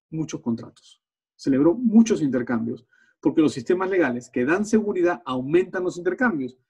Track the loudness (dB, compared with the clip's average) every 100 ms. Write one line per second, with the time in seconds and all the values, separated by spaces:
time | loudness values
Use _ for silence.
0 | _ -8 -8 -6 -4 -6 -8 -20 _ _
1 | _ _ _ _ 0 2 2 2 4 6
2 | 6 4 0 -2 -2 -4 -4 -8 _ _
3 | _ _ -2 2 2 0 -2 -2 0 0
4 | 0 -2 -6 -2 0 0 2 0 0 0
5 | 0 -2 -6 -6 0 0 0 -4 -6 -4
6 | -6 0 -2 -2 -6 -10